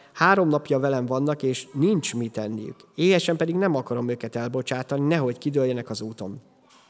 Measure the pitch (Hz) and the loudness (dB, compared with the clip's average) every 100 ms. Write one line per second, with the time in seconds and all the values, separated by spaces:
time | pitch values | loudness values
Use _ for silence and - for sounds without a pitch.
0 | - - 170 196 165 147 - 135 139 131 | -14 2 4 6 4 2 2 2 2 0
1 | 123 131 143 147 135 127 - 139 175 190 | 0 0 0 0 -2 -2 -4 2 4 4
2 | - 120 113 110 107 107 120 - - - | 0 -4 -4 -4 -6 -6 -10 -14 -12 0
3 | 175 180 170 165 165 180 196 139 120 120 | 4 4 2 0 0 0 0 0 -2 -2
4 | 120 120 113 117 120 131 - 127 - 143 | -2 -4 -6 -6 -4 -4 -4 -4 -2 0
5 | 143 165 131 - - 143 127 123 117 110 | 2 2 0 -2 -2 0 0 0 -6 -8
6 | 113 113 98 113 - _ _ _ | -8 -10 -10 -10 -16 _ _ _